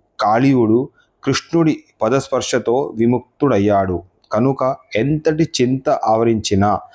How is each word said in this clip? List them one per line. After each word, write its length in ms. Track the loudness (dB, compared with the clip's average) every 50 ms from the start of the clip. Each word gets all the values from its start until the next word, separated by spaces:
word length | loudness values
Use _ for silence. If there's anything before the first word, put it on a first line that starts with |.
| _ _ _ -4
కాళీయుడు 600 | 0 0 2 2 4 4 4 4 4 4 2 2 0 -2 _ _ _ _ _ _ -4
కృష్ణుడి 500 | -4 -4 -4 -4 -2 0 0 2 0 0 -4 -6 _ _ -4
పదస్పర్శతో 760 | -2 0 0 -2 -2 -2 -4 -4 -2 -2 -2 -2 0 0 0 -2 -2 -4 -2
విముక్తుడయ్యాడు. 1000 | 0 0 2 0 0 -4 _ _ -2 0 0 2 2 2 2 2 2 0 0 -4 -6 -8 _ _ _ _ -6
కనుక 300 | -2 0 0 0 0 -2 -2 -4 -4 -6 _ -6 -4
ఎంతటి 500 | -2 -2 -2 -2 -2 -2 -2 0 0 -2 -2 0
చింత 320 | -2 0 0 0 -2 -2 -2 -2 -2 0
ఆవరించినా 640 | 0 0 2 2 2 0 0 -2 -2 0 2 2 2 0 -2 -4 -10 -20